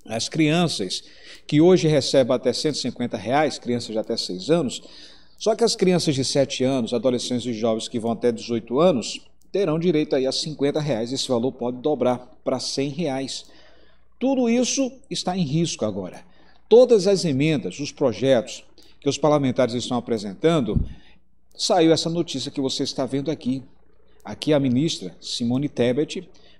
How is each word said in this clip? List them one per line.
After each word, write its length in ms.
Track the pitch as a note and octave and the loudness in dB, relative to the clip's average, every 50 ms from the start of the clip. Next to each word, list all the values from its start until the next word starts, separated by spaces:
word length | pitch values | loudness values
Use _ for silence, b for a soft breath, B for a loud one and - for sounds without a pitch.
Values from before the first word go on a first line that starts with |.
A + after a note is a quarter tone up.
| - | -12
As 240 | G#2+ A2 A#2 - - | -8 -6 -6 -6 -4
crianças 760 | - D#3+ D#3 D3 D#3+ F3 F3 C#3 - - F#2+ F#2 - - B B B B B B B B B | -2 0 2 2 2 2 2 0 0 -4 -6 -6 -8 -10 B B B B B B B B B
que 140 | B D3 D3+ | B 4 6
hoje 260 | E3 F#3 F#3 D3+ D3+ | 6 8 6 6 4
recebem 480 | D3+ D3+ C3+ - - - C#3 B2+ A#2+ B2+ | 4 2 2 2 4 4 4 4 4 2
até 180 | A#2+ - B2 | 0 0 0
cento 220 | A2+ - - D#3 C3 | -2 0 -2 -4 -2
e 40 | - | -4
cinquenta 380 | - B2 - - B2 A#2 - | -6 -6 -6 -6 -6 -6 -6
reais, 420 | G2+ F#2 A2+ C3+ D3 D#3 B2+ - - | -6 -4 0 0 2 0 0 -2 -6
crianças 340 | - A#2+ A#2+ A#2 - - | -6 -4 -4 -4 -4 -4
de 60 | G#2+ A2 | -4 -4
até 180 | - - A2+ | -4 -4 -4
seis 340 | G2+ - - F2+ F#2 F#2 B2+ | -6 -6 -6 -8 -6 -2 0
anos, 320 | E3 F3 C#3+ A2+ - - B B B B B B B B B B B B | 0 0 0 -2 -6 -8 B B B B B B B B B B B B
só 160 | - G#3 A3+ | -2 0 0
que 80 | A3+ | 2
as 140 | A#3 G#3+ - | 2 0 2
crianças 380 | - F#3+ F#3 F3+ E3 - E3 C3+ | 2 2 4 4 2 2 0 0
de 100 | C3+ B2 | 0 0
sete 400 | - - C#3+ C3+ C3 - - B2+ | 0 0 0 0 0 0 0 0
anos, 280 | C3 C3+ B2+ A2+ G2 | 0 0 0 -2 -2
adolescentes 540 | A#2+ A#2 A2 C3 B2 A#2 - - B2+ A#2+ G#2+ | -2 0 0 0 0 -2 -2 -4 -4 -4 -4
e 60 | B2+ | -4
jovens 340 | A2+ G#2+ A#2 A2+ A2 A2+ - | -4 -2 0 0 0 -2 -4
que 140 | - - A#2 | -6 -6 -4
vão 120 | G#2+ A#2 | -4 -4
até 200 | A2+ - B2 A#2+ | -2 0 0 0
dezoito 480 | A2+ G#2+ - - A#2+ A2+ - - A#2+ C#3+ | 0 -2 -4 -4 -4 -4 -4 -2 0 2
anos, 400 | E3+ F#3 D3 A2+ G2+ - - - - - - - - - | 4 4 2 0 -2 -6 -10 -12 -16 -20 -20 -20 -12 -6
terão 260 | - F#3+ G3+ D#3 D3+ E3 | -4 -2 -2 0 -2 0
direito 380 | E3 F#3 D#3 D3+ D3+ - D#3 | 0 0 2 0 0 0 0
aí 100 | C3 C3 | 0 0
a 60 | C3 | 0
cinquenta 480 | - - - - - - C#3 C#3+ - D#3 | -2 -4 -6 -6 -4 -2 -2 0 0 0
reais. 320 | D3 D3 B2 G#2 A#2+ A#2+ | -2 -2 -2 -2 -4 -4
Esse 160 | C3+ C3 - - | -4 -4 -2 -2
valor 240 | B2+ A#2 A#2+ C3 | 0 0 0 -2
pode 240 | C3 - A#2+ B2 B2+ | -2 -4 -4 -6 -4
dobrar 420 | B2+ C3+ D3+ D3+ B2 B2 B2 B2 A#2+ - - - - | -2 -2 -2 0 2 2 0 0 -2 -6 -14 -20 -8
pra 160 | - C3 C3 A#2+ | -4 -4 -4 -2
cem 300 | - - - C#3 C#3 C#3+ | -4 -4 -4 -4 -4 -4
reais. 560 | C#3+ E3 E3+ C#3+ C3 C3+ C3+ A#2+ - - - b b b b b b b b b b b b b - - | -4 -4 -4 -4 -4 -4 -6 -8 -10 -12 -14 b b b b b b b b b b b b b -8 -2
Tudo 300 | A#3+ C4+ C#4 C4 B3 A3+ | 0 0 2 2 2 2
isso 420 | A#3 B3+ A#3+ - - - C4+ B3 - - - - | 2 2 2 0 0 -2 -2 -4 -6 -10 -14 -10
está 260 | F3+ - - F#3 F3+ | -8 -6 -4 -4 -2
em 60 | G3 | -2
risco 420 | E3+ B2+ D3 E3 E3+ - - - A2 | -2 0 0 0 0 -2 -2 -4 -4
agora. 380 | G#2+ F#2 G2+ F#2 E2+ - - - b b b b b b b b | -4 -4 -6 -8 -10 -12 -16 -20 b b b b b b b b
Todas 400 | - G#3+ A#3+ B3+ A#3+ A#3 G3+ F3 | 6 8 8 8 8 6 4 4
as 200 | G3+ G3+ F3 F#3 | 4 2 2 2
emendas, 520 | E3 C3 C3 D3 D#3+ D3+ A#2+ F#2 F2+ F2+ - | 0 0 2 2 2 2 0 -2 -6 -8 -8
os 140 | - - | -10 -8
projetos 720 | - - C#3+ B2 G#2 G2 B2 C3+ C3 A2+ - - - - - - - b b b b b | -4 0 0 0 0 2 2 4 4 4 2 -2 -8 -16 -18 -20 -20 b b b b b
que 80 | - C#3 | -4 -2
os 100 | C3+ - | -2 2
parlamentares 560 | - D3+ D3+ C#3+ C#3 B2+ - - B2+ A#2 A#2+ | 2 2 2 2 2 0 2 2 0 0 0
estão 240 | B2 - - B2+ A#2+ | -4 -4 -4 -4 -4
apresentando, 840 | - B2 A#2 G#2 G2+ G2+ F#2+ - D#3 D#3+ E3+ D3+ A#2 G#2+ F#2+ - B B B B B B B B - - - - - - - | -2 -2 -4 -4 -4 -6 -4 0 0 2 2 2 0 0 0 -2 B B B B B B B B -20 -20 -20 -20 -20 -18 -10
saiu 380 | - - - G#3 F3+ E3 D#3+ | -4 -2 2 4 4 6 4
essa 160 | D#3 D3 - E3 | 4 2 0 -2
notícia 420 | E3 F3 D#3+ - - C3 A#2+ C#3+ | -2 -4 -4 -4 -6 -8 -8 -8
que 100 | - C#3+ | -4 -4
você 240 | C3+ C3 - - C#3 | -4 -2 -2 -4 -4
está 200 | - - D3 C3+ | -4 -4 -4 -4
vendo 260 | A2 C3 C#3 C3+ D#3+ | -4 -4 -4 -4 -4
aqui. 320 | D3 - - B2 C3 C3+ - - - - - - - - - b b b b | -6 -4 -4 -4 -4 -4 -8 -14 -20 -20 -20 -20 -20 -20 -20 b b b b
Aqui 300 | G#2 G#2 - - D3 D#3 | -14 -10 -4 0 2 2
a 60 | C#3 | 4
ministra 540 | C#3 B2+ A#2+ B2+ D#3+ E3 - - F#2+ F2 - - | 4 2 2 2 2 0 -2 -4 -10 -12 -14 -14
Simone 480 | - - - - A#2+ A#2 B2 C3+ D3 C#3 | -12 -10 -6 -4 -2 -2 0 -2 -2 -2
Tebet, 580 | - - A#2+ B2+ B2 D3 D#3 - - C3+ - - b b b b b | -2 0 0 0 2 0 -2 -4 -4 -10 -12 -14 b b b b b